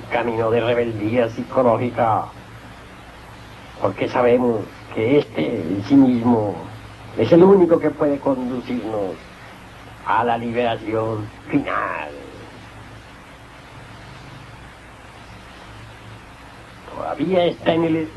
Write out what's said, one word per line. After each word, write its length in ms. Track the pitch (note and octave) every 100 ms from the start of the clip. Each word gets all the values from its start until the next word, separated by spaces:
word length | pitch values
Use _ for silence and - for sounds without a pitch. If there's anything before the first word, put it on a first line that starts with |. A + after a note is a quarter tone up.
| -
camino 400 | A#2 A#2 A2+ A2+
de 120 | A#2
rebeldía 680 | A2+ A#2+ A#2 A2+ G#2 A#2+ A#2
psicológica, 1000 | A2+ A#2+ - B2 A2 B2 A#2+ A#2 G2+ - - - - - - - - - - - - - - - -
porque 260 | G2+ G#2 B2+
sabemos 520 | B2+ B2 B2 B2 A2 G2 - -
que 240 | - A2 D3
este 380 | - - C#3 A#2
en 260 | D#2+ G2 A2
sí 80 | C#3
mismo 580 | C3 B2 A#2 A#2 G#2 F#2 - - - - - -
es 140 | A2+
el 100 | E3+
único 380 | F#3 G3 E3+ E3
que 100 | D3+
puede 300 | C#3+ D3 C#3
conducirnos 960 | C#3 C3 B2 B2+ A#2 B2 G#2 A2 F#2+ E2 - - - - - - - - -
a 160 | G2+
la 160 | A#2 A#2
liberación 920 | A#2 A2+ A#2+ A2+ A2+ A2 A2 A2 G#2+ - -
final. 600 | C#3+ B2+ F#2+ G2+ E2 D2+ C#2+ C#2 - - - - - - - - - - - - - - - - - - - - - - - - - - - - - - - - - - - - - - - - - - - - - -
Todavía 520 | - - - D#3+ F#3 F3
está 260 | - -
en 120 | E3
el, 240 | E3 D#3+ D#3+